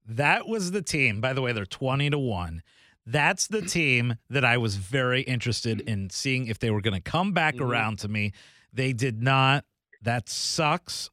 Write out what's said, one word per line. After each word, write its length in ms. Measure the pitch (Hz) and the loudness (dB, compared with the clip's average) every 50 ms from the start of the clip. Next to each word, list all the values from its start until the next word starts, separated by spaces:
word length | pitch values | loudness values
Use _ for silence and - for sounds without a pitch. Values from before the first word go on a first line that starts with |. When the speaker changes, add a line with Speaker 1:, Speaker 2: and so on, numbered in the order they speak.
| _ | _
Speaker 1:
That 400 | 107 113 113 143 147 175 233 208 | -8 -4 0 2 2 2 2 0
was 240 | 214 220 220 185 175 | -2 -4 -4 -4 -2
the 100 | 180 208 160 | -4 -4 -4
team. 380 | - - 156 135 120 104 104 | -2 0 0 2 2 2 0
By 120 | 110 131 131 | -2 -2 -2
the 100 | 135 131 | -2 -2
way, 100 | 123 120 | -2 -2
they're 140 | 107 98 | -2 -4
twenty 420 | - - - 135 131 131 139 143 143 | -6 -6 -4 -2 0 0 2 2 2
to 80 | 143 147 | 0 0
one. 440 | 135 123 107 92 87 82 82 82 - _ _ _ _ _ _ _ _ | 0 0 -2 -2 -4 -6 -8 -10 -12 _ _ _ _ _ _ _ _
That's 420 | 117 113 147 147 165 196 190 - | -4 0 2 2 2 2 0 -2
the 160 | - 202 220 - | -4 -4 -4 -4
team 540 | 185 - 175 160 139 127 120 120 120 117 117 _ - | -2 -2 0 2 2 2 2 2 0 -2 -4 _ -4
that 140 | 123 139 131 | -2 0 2
I 120 | 120 120 123 | 4 4 2
was 180 | 117 113 101 | 2 0 -2
very 460 | 101 95 92 131 139 127 123 127 131 135 | -4 -4 -2 -2 0 0 0 0 0 0
interested 580 | - 131 117 - 123 110 - - 120 113 - - | -2 -2 -2 -2 -2 -4 -2 -2 -2 -4 -4 -4
in 280 | - 113 98 98 92 | -4 -4 -4 -4 -6
seeing 360 | - - - 139 131 127 131 | -6 -4 -2 -2 -2 -2 -2
if 120 | 110 113 - | -4 -4 -2
they 120 | - 117 | -2 0
were 100 | 107 104 | 0 0
gonna 200 | 98 110 98 92 | 0 0 -2 -2
come 320 | - - - 160 185 202 190 | -2 -2 0 0 0 2 2
back 220 | 175 160 156 139 | 2 2 2 0
Speaker 2:
Mm-hmm. 80 | 123 139 | 0 -2
Speaker 1:
around 340 | 123 120 117 110 110 107 98 | 0 0 0 0 0 -2 -4
to 80 | - 104 | -6 -4
me. 240 | 107 107 104 104 101 - - - - _ _ _ - | -2 -2 -2 -2 -4 -8 -16 -20 -20 _ _ _ -4
They 200 | 113 131 131 127 | -2 -2 -2 0
did 300 | 110 135 131 110 110 117 | 0 -2 -2 -2 0 4
not. 420 | 131 135 135 131 135 135 143 - _ _ _ _ _ - - 101 | 6 6 8 8 8 6 4 2 _ _ _ _ _ -20 -6 -2
That 260 | 113 120 123 - - | 0 0 0 -2 -4
sucks. 840 | - - - - - - 160 147 156 - - - - - - - | -6 -6 -4 -2 0 2 2 2 2 0 -2 -6 -10 -10 -10 -12